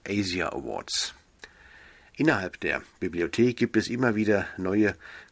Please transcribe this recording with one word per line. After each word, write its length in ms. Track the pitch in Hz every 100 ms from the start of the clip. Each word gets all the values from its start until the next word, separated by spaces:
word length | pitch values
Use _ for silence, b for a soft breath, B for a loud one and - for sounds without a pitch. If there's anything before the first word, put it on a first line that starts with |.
| -
Asia 400 | 101 92 90 80
Awards. 640 | - 62 - - - - - _ _ B B B B B B B -
Innerhalb 440 | 151 110 92 -
der 220 | 85 71 - -
Bibliothek 580 | 90 85 82 - 123 120
gibt 220 | 117 110
es 100 | 107
immer 260 | 120 127
wieder 300 | 107 107 101 95 -
neue 360 | 92 104 104 - B B B